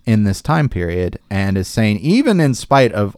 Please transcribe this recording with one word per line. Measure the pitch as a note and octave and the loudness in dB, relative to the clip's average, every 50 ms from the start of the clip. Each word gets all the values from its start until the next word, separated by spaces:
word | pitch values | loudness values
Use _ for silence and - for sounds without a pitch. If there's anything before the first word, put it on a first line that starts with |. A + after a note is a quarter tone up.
| _ | _
in | - A2+ G#2+ G#2 | 0 2 2 2
this | G2+ F#2+ - | 2 0 -2
time | - - D#3 E3 D3 B2+ | -2 -2 0 0 0 0
period | - F2+ F2 E2+ E2+ F2+ F2+ F2 - - _ - | -2 -4 -4 -4 -2 -2 -4 -4 -6 -8 _ -6
and | G2 G2 G2 G2 G2 G2 | -4 -2 -2 0 -2 -2
is | F2+ - | -4 -2
saying, | - - A2 G#2+ G#2 G#2 | -2 0 0 0 0 0
even | G2 D3 F#3+ B3 D4 C#4 G#3+ F3 | 0 0 0 2 2 2 2 2
in | D#3+ C#3 B2 | 2 0 0
spite | - - - C#3 C#3 C3 A#2 A2 | -2 -2 0 2 4 4 4 2
of | G#2 G#2 G2 F#2 | 0 -4 -4 -6